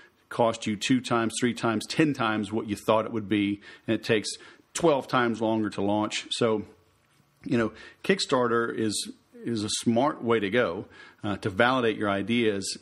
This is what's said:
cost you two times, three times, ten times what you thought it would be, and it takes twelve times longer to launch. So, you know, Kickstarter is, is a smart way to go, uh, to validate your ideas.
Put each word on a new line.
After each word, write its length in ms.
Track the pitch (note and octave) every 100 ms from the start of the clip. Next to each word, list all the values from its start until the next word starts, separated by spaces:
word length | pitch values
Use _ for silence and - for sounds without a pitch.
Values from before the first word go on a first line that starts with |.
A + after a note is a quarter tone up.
| - _ _
cost 360 | - A2+ A2 G#2+
you 80 |
two 260 | G2+ - B2+
times, 320 | - A#2 A2+ -
three 160 | B2
times, 320 | A2+ A#2 A2 -
ten 260 | - D#3
times 380 | C3 A2+ A2 G2
what 160 | A2 A2+
you 80 |
thought 300 | G2+ - A2
it 80 | A2
would 160 | A2 G2+
be, 320 | G#2 G2+ G2+ - - -
and 80 |
it 80 | A2
takes 280 | - A2 - - - - _
twelve 320 | - E3 C3+ -
times 360 | C3 A#2+ A2
longer 260 | A2 A2 G#2
to 140 | G2
launch. 440 | G2+ G#2 G#2+ - -
So, 320 | - A#2 A2 - - _ _ _ _ _ _
you 140 | - A#2+
know, 140 | A2 - - -
Kickstarter 680 | - F#3+ - C3 A#2+ A#2 A#2
is, 380 | B2 A2 G2+ A3+ - _ -
is 200 | - A2+
a 40 | G#2
smart 560 | - A#2+ A#2 C#3+ -
way 160 | A#2 A2+
to 80 | G2+
go, 380 | B2 G#2 F#2 - - - _
uh, 140 | G#2 -
to 140 | A2+
validate 480 | F#2+ B2 C3 A#2 G#2+
your 100 | G#2
ideas. 680 | G2 F#2+ A#2+ A2 G2 F#2 -